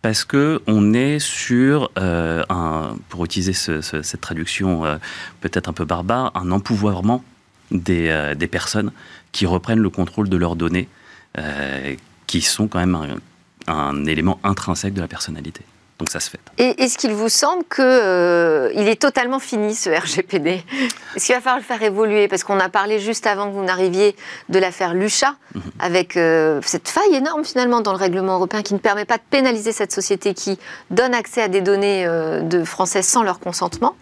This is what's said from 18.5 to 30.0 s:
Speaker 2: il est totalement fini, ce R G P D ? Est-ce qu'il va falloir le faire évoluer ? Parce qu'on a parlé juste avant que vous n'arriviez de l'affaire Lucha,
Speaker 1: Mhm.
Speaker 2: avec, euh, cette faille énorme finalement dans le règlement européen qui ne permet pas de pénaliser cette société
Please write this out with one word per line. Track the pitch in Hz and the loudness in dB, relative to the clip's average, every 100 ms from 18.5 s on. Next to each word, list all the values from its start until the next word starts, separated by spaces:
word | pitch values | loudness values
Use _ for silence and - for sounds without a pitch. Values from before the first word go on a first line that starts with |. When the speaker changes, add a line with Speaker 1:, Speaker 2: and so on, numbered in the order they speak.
| 156 123 | 4 2
Speaker 2:
il | - 208 | 2 2
est | 220 | 4
totalement | 285 269 247 269 | 2 2 0 -2
fini, | - 226 214 220 | -4 -2 -2 -2
ce | 190 | 0
R | 156 - | 0 0
G | 175 | -4
P | 180 190 | -2 0
D ? | 151 185 165 269 254 - - | 0 -2 -6 -4 -4 -4 -10
Est-ce | - - | -6 0
qu'il | 247 | 0
va | |
falloir | 247 254 | 2 -2
le | |
faire | 226 233 | -2 -2
évoluer ? | 214 196 220 214 202 | 0 2 2 4 2
Parce | 190 | 2
qu'on | - 196 | 0 0
a | 185 | 2
parlé | 202 202 214 | 0 0 -2
juste | 202 226 226 | -2 -2 -2
avant | 202 202 | -2 -2
que | |
vous | 196 | -4
n'arriviez | 190 185 185 185 208 196 - - - | -2 2 2 4 2 2 -14 -16 -2
de | 185 | 0
l'affaire | 190 170 180 | 0 0 -2
Lucha, | 175 208 - 269 285 _ | 0 0 2 0 -2 _
Speaker 1:
Mhm. | - 87 - | -12 -12 -6
Speaker 2:
avec, | 180 175 175 180 | 0 0 0 2
euh, | 165 160 156 147 | 4 4 4 2
cette | - 147 - | -2 -4 -2
faille | - 403 | 2 4
énorme | 285 277 320 | 4 2 -2
finalement | 311 254 247 240 | -2 0 2 2
dans | 208 | 0
le | 185 | 0
règlement | 190 180 190 | 0 0 0
européen | 185 185 220 | 0 0 -2
qui | 208 | -2
ne | 202 | 0
permet | 226 202 | 0 0
pas | 202 233 | 0 -2
de | _ | _
pénaliser | 277 262 226 214 | 2 4 2 -2
cette | 214 202 | -2 -2
société | - | -2